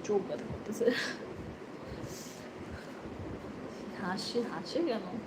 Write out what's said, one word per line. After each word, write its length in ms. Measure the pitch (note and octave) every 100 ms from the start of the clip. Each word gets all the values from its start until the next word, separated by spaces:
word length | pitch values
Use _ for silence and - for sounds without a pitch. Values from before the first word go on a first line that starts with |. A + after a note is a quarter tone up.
চোখ 160 | - G3+ -
ব্যথা 160 | D3 -
করতেছে। 380 | - - G#3+ - - - - - - - - - - - - - - - - - - - - - - - - - - - - - - - -
হাসে, 400 | F3+ G3 - A#3+
হাসে 360 | A#3 D#3+ F#3 C#4+
কেন? 400 | E4+ A3 F#3 G#3+